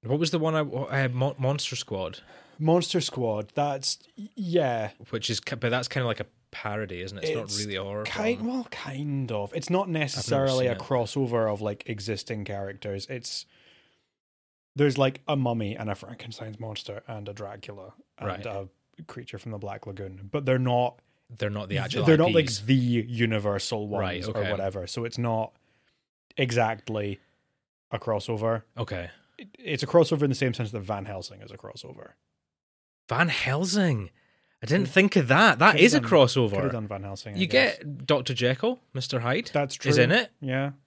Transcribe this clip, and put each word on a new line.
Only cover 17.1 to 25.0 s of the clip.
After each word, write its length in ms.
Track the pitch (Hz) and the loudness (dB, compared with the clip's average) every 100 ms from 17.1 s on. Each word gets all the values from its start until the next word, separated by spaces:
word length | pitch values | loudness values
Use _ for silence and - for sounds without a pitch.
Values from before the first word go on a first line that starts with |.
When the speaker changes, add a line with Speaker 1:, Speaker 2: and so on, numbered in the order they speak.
| 110 101 | -12 -10
Speaker 2:
a 40 | |
Dracula 600 | 104 101 101 - 101 95 - _ - | -10 -12 -12 -16 -16 -18 -20 _ -10
and 100 | 101 | -8
Speaker 1:
Right. 180 | 90 113 | -6 -8
Speaker 2:
a 220 | 98 95 _ _ _ - | -8 -10 _ _ _ -16
creature 300 | - 120 104 | -14 -12 -12
from 140 | - | -10
the 60 | 107 | -8
Black 280 | 101 104 - | -8 -10 -10
Lagoon, 440 | 98 98 95 98 | -10 -10 -12 -6
but 140 | 147 135 | -2 2
they're 140 | 127 | 4
not 400 | 127 123 123 - _ _ _ | 6 4 2 -2 _ _ _
Speaker 1:
They're 200 | 120 104 | -6 -4
not 200 | 104 98 | -4 -2
the 60 | 139 | -2
Speaker 2:
th-, 100 | 123 | -2
Speaker 1:
actual 180 | - 135 | 2 6
Speaker 2:
they're 120 | 156 | 8
not, 140 | 170 | 8
like, 120 | 165 143 | 4 2
Speaker 1:
I 20 | |
Ps. 120 | 104 | -2
Speaker 2:
the 160 | 107 135 | 4 4
universal 1120 | 123 120 113 120 117 110 101 101 - 113 104 | 6 2 0 0 2 2 0 -2 -2 -4 -2
ones 140 | 101 | -2
Speaker 1:
Right, 260 | 95 90 101 | -2 -2 -4
Speaker 2:
or 100 | 110 | -2
Speaker 1:
okay. 100 | 98 | -2
Speaker 2:
whatever. 340 | 90 98 95 92 | 0 -2 -4 -6
So 160 | - | -6